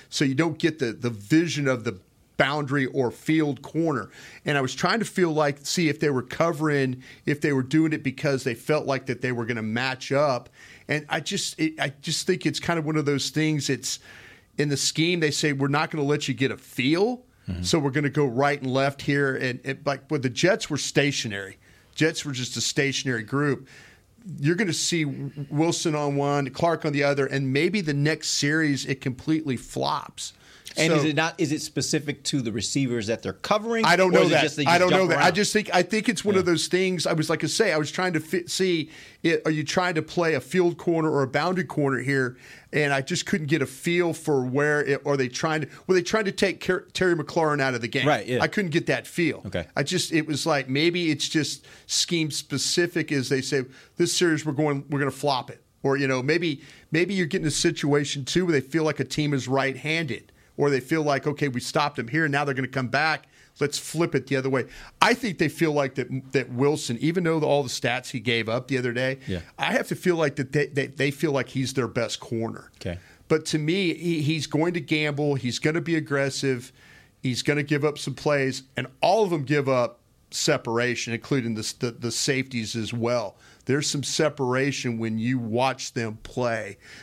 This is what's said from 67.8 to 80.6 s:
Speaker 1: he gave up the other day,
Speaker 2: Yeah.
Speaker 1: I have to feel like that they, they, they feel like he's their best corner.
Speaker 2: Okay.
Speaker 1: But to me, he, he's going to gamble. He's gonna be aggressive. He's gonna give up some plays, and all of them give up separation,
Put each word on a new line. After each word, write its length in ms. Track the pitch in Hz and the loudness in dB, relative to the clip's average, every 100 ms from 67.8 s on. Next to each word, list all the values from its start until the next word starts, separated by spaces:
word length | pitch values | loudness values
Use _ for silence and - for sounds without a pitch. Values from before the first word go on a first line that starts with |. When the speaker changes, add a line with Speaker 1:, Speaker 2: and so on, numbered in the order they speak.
| 123 127 - | -2 -2 -4
Speaker 1:
he 100 | 127 | -6
gave 280 | 113 117 110 | -2 0 0
up 200 | 120 123 | -4 -2
the 100 | 127 | -2
other 140 | 123 | -2
day, 240 | 117 131 135 - | -2 -2 -4 -6
Speaker 2:
Yeah. 140 | 90 - - | -8 -8 -6
Speaker 1:
I 140 | 151 | -2
have 160 | 214 226 | -2 -2
to 60 | |
feel 220 | 170 180 165 | -2 0 2
like 200 | 147 151 | 0 -2
that 160 | 127 | -4
they, 140 | 147 147 | -2 -2
they, 200 | 139 131 | -4 -4
they 240 | - 139 | -2 -2
feel 220 | 143 160 | -2 -2
like 180 | 135 123 | -2 -2
he's 240 | 135 127 | -4 -2
their 140 | 139 113 | -2 -2
best 320 | 120 110 - | -2 -4 -6
corner. 500 | - 113 110 98 - - | -6 -4 -4 -8 -16 -10
Speaker 2:
Okay. 180 | 95 87 - - - | -8 -8 -12 -10 0
Speaker 1:
But 160 | 156 156 | 0 0
to 120 | 156 | -2
me, 340 | 151 190 175 | 2 2 0
he, 280 | 156 175 160 | 0 -2 0
he's 240 | 143 160 - | 0 0 0
going 260 | 151 175 | 0 0
to 60 | 165 | 0
gamble. 540 | 135 156 151 143 147 | 0 0 0 0 0
He's 240 | 135 123 - | 0 -2 -2
gonna 240 | 151 165 | 0 0
be 120 | 156 160 | 0 -2
aggressive. 760 | 143 139 139 - 139 123 - - - - - _ | 0 0 0 0 0 -2 -6 -20 -20 -20 -20 _
He's 200 | 131 120 | -4 -2
gonna 200 | - 147 | 0 0
give 220 | 147 147 | 0 0
up 140 | 147 143 | 0 -2
some 160 | - | -8
plays, 480 | 123 151 143 135 131 - - | -4 0 2 0 -4 -8 -8
and 80 | 127 - | -8 0
all 220 | 160 220 | 2 4
of 60 | 196 | 2
them 140 | 165 | 0
give 240 | 123 147 135 | 0 0 2
up 320 | 127 120 - _ _ _ | 2 0 -4 _ _ _
separation, 800 | - - 135 | -2 0 0